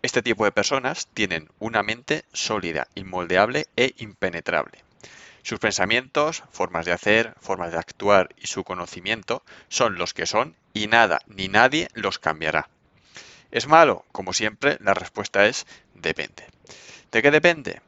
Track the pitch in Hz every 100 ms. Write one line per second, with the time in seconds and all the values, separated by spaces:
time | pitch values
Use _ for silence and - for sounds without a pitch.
0 | 123 123 120 107 107 104 101 135 127 160
1 | - - 101 85 78 _ 110 113 101 113
2 | 127 156 - - - 107 87 76 - -
3 | 95 90 87 90 107 139 151 - 127 -
4 | 110 95 92 85 - 85 64 - _ _
5 | - - - - - 113 110 101 98 113
6 | 131 - 151 165 - - 92 87 85 87
7 | - 110 113 92 - 95 87 82 - -
8 | 101 101 90 - - - 90 92 87 -
9 | 95 113 95 117 _ - _ - 120 90
10 | 87 - - 107 143 _ _ 107 107 117
11 | 110 78 - 98 95 101 127 147 165 -
12 | 101 - - 78 80 78 - _ _ _
13 | _ - - - _ 117 127 160 156 104
14 | _ - 92 92 110 104 139 147 101 95
15 | 85 - 101 98 104 127 - - _ _
16 | 82 78 76 - - _ - - - -
17 | _ 113 135 151 175 165 131 -